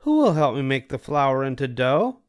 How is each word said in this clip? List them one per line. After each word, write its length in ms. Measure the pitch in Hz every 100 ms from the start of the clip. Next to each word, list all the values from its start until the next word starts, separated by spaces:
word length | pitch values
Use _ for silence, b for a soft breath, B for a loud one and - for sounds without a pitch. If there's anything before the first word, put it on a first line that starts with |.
Who 160 | - 302
will 160 | 285
help 240 | 160 151 135
me 60 |
make 260 | 135 135 127
the 100 | 131
flour 460 | - 147 139 135
into 240 | 135 127 135
dough? 520 | 120 127 139 226 254